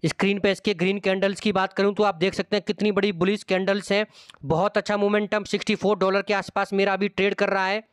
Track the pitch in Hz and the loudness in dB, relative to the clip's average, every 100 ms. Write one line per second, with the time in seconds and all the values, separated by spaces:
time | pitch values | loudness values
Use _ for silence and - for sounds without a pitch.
0 | 160 - 196 202 196 190 - 185 185 196 | -4 -2 -2 2 0 0 -2 -2 0 0
1 | 190 190 196 196 214 190 190 - 196 202 | 0 0 0 0 -2 0 -2 0 0 2
2 | 208 170 185 185 185 208 - 190 214 196 | 0 2 -2 -2 -2 -2 -2 -2 0 2
3 | 208 175 180 208 - 185 190 202 180 202 | 0 0 0 0 0 0 2 -2 0 -2
4 | 214 - - - 135 160 202 208 196 208 | -2 -8 -20 -16 -2 0 2 0 -2 0
5 | 202 208 208 214 190 202 - 208 190 202 | 2 0 0 -4 -2 -6 -2 0 0 2
6 | 190 190 196 202 185 - 196 196 196 190 | 2 0 0 -2 -2 -4 -2 0 0 0
7 | 202 - 196 196 202 196 190 208 220 | -2 0 -2 0 0 0 0 -2 -6